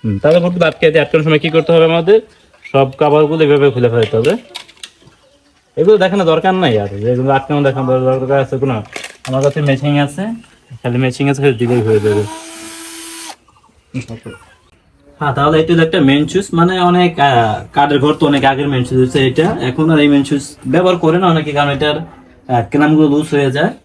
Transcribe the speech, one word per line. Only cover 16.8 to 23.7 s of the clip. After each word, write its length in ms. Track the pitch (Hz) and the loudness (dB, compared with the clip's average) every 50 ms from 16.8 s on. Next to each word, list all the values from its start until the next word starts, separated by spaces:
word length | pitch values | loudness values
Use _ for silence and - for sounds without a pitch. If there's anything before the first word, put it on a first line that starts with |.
| 180 175 | 0 2
অনেক, 220 | 175 180 180 175 170 - 143 | 2 2 2 0 0 0 0
আহ, 280 | 139 135 117 113 107 107 107 - - - | 2 2 2 0 0 -2 -6 -8 -6 -2
কাঠের 240 | 143 143 143 147 139 135 | -2 0 2 2 0 2
ঘর 100 | 151 147 - | 0 0 0
তো 40 | 160 143 | 0 0
অনেক 120 | 143 139 131 135 | 2 2 2 0
আগের 160 | 135 131 143 143 | 0 0 -2 -2
মেইন 120 | 139 127 123 | -2 -2 -2
সুইচ 120 | - 131 127 127 | 0 0 0 0
হচ্ছে 160 | 127 - 147 135 131 | 2 0 0 0 0
এটা, 180 | 127 - 160 - - - - 127 | 0 0 0 0 -2 -2 -4 -4
এখন 160 | 127 160 156 165 160 | -2 0 0 2 4
আর 60 | 151 147 | 4 4
এই 60 | 147 143 | 4 4
মেইন 100 | 143 135 - | 2 2 0
সুইচ 160 | 147 139 131 - - - - 131 127 | -4 -4 -6 -10 -18 -12 -6 -2 0
ব্যবহার 240 | 165 185 185 180 170 170 | 2 2 2 0 2 0
করে 140 | 160 160 180 | 0 2 2
না 60 | 190 180 165 | 2 2 2
অনেকে, 180 | 160 147 147 139 | 0 -2 -2 -2
কারণ 120 | 147 143 143 139 | -2 -2 -2 -2
এটার, 200 | 135 151 151 147 156 | -2 -2 -2 -2 -4
আহ, 600 | 165 - - - - - - - _ - 123 120 107 - | -8 -12 -18 -20 -20 -20 -20 -20 _ -4 -2 -2 -2 -2
ক্ল্যাম্পগুলো 360 | - 143 151 151 156 151 156 143 143 | -2 0 2 2 4 4 4 2 2
লুজ 140 | 147 156 - 151 | 0 -2 -2 -2
হয়ে 140 | 143 139 135 123 | 0 0 0 -2
যায়। 140 | 143 170 226 | -2 -2 -4